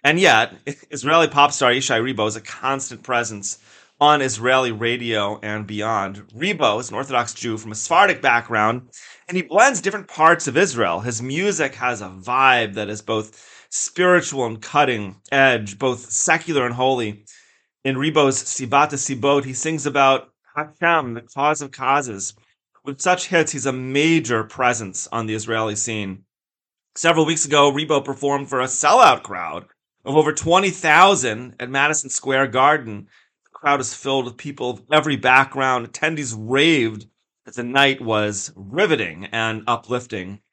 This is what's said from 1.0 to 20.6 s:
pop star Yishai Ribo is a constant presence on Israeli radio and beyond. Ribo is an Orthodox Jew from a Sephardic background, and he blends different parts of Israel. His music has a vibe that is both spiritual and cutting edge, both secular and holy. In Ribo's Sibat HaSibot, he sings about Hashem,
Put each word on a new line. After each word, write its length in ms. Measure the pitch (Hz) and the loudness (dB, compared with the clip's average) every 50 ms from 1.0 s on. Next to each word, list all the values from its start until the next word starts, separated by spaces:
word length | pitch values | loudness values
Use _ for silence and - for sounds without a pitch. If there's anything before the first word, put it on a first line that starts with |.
| 110 143 156 165 165 143 | -2 2 4 4 4 4
pop 240 | 135 143 143 147 135 | 4 4 4 4 4
star 180 | - 139 123 | 2 2 2
Yishai 300 | 120 135 135 - 131 113 | 2 2 0 -2 -2 -2
Ribo 260 | 117 131 131 107 107 | -2 -2 -2 -2 -2
is 80 | 110 107 | -2 -2
a 60 | 113 | -6
constant 600 | - - - - - 131 139 135 131 - 127 107 - | -14 -16 -18 -8 -4 -4 -4 -4 -6 -12 -14 -16 -8
presence 560 | - 123 120 117 117 113 101 98 - - _ _ _ _ _ _ _ _ _ | -4 -4 -2 -2 -4 -8 -10 -12 -12 -14 _ _ _ _ _ _ _ _ _
on 220 | 147 147 151 143 135 | 4 4 4 4 2
Israeli 500 | 131 113 104 113 127 131 131 131 123 113 | -2 -4 -2 0 2 2 4 2 0 -4
radio 680 | 104 113 117 120 120 120 117 113 107 101 101 107 - - | -2 -2 -2 -2 -2 -4 -2 -2 -2 -2 -2 -4 -6 -8
and 240 | 107 107 107 107 | -8 -8 -8 -8
beyond. 600 | 95 107 104 104 110 113 104 98 95 98 101 107 _ | -8 -8 -6 -4 -2 -2 -2 -2 -4 -8 -12 -18 _
Ribo 520 | 107 107 147 190 208 151 143 113 104 113 | -12 -6 -4 -4 -2 0 0 0 0 0
is 80 | 127 - | -4 -8
an 60 | - | -8
Orthodox 400 | 107 135 127 131 120 120 113 - | -8 -8 -2 -2 -2 -2 -4 -8
Jew 240 | - 110 120 110 110 | -8 -6 -6 -6 -6
from 120 | 110 110 | -8 -12
a 40 | 107 | -12
Sephardic 480 | 104 - - 165 175 202 196 175 120 - | -10 -4 0 4 4 6 4 4 2 2
background, 640 | 135 120 117 117 - 120 107 107 110 117 127 127 _ _ - - - - - _ - | 2 2 2 0 0 0 2 2 2 2 -2 -8 _ _ -20 -20 -20 -20 -20 _ -6
and 80 | 180 | -6
he 60 | 185 170 | -6 -6
blends 400 | - 156 196 233 277 269 175 147 | 0 4 6 6 6 4 0 -4
different 260 | 190 196 208 190 - | -4 -6 -6 -12 -12
parts 400 | - - 156 160 170 165 - 147 | 0 4 6 6 6 6 0 -2
of 80 | 117 | 2
Israel. 440 | 147 196 - 135 117 107 90 85 90 | 2 2 2 2 0 0 0 0 -2
His 200 | 107 123 120 107 | -4 -6 -6 -6
music 540 | 120 127 139 160 190 208 190 151 156 135 - | -6 -6 -4 -2 -2 -2 0 -2 -4 -4 -4
has 260 | - 123 127 120 104 | -4 -4 -4 -4 -4
a 80 | 101 92 | -10 -14
vibe 640 | 92 95 92 - 123 131 135 135 127 120 113 104 98 | -16 -14 -8 -4 0 2 4 4 4 4 0 -2 -6
that 120 | 110 104 98 | -8 -8 -8
is 140 | 107 104 - | -8 -10 -6
both 640 | - 113 110 107 107 _ - - - - - _ _ | -4 -4 -4 -4 -8 _ -20 -20 -20 -20 -20 _ _
spiritual 760 | - - - - _ - 180 180 180 175 160 - 143 135 127 | -8 -8 -8 -8 _ 0 2 4 4 4 2 -2 -6 -4 -4
and 160 | 113 113 110 - | -4 -6 -10 -14
cutting 540 | - - 143 147 131 123 110 104 95 95 _ _ - | -2 0 2 2 2 0 -4 -6 -8 -12 _ _ -2
edge, 480 | 139 139 135 135 123 117 107 101 98 - | 2 4 4 4 2 0 -4 -8 -8 -4
both 320 | 135 131 123 - - - | -2 -2 -2 -4 -8 -8
secular 540 | - - - - 160 165 - 170 160 143 127 | -4 -4 0 0 0 0 0 -2 -2 -2 -2
and 100 | 120 120 | -2 -2
holy. 520 | 123 127 131 135 123 117 107 104 104 104 _ - - _ _ _ _ _ _ _ _ _ | -2 0 0 0 0 -2 -6 -8 -12 _ _ -20 -20 _ _ _ _ _ _ _ _ _
In 120 | 135 135 | -4 -2
Ribo's 460 | 127 139 156 151 156 147 135 131 131 - | -2 -2 0 2 4 4 4 2 0 -6
Sibat 500 | - - - 135 117 143 143 151 151 147 | -8 -8 -8 -6 0 2 2 2 2 0
HaSibot, 520 | 135 - - 139 120 110 139 143 143 139 | -8 -6 -6 -6 -2 0 2 2 2 0
he 80 | 135 127 | -4 -10
sings 320 | 127 - 156 160 156 135 | -6 -6 -4 -4 -4 -4
about 460 | 147 131 143 139 135 135 123 - _ _ _ _ _ _ | -2 2 4 4 4 4 2 -2 _ _ _ _ _ _
Hashem, 560 | 147 | -8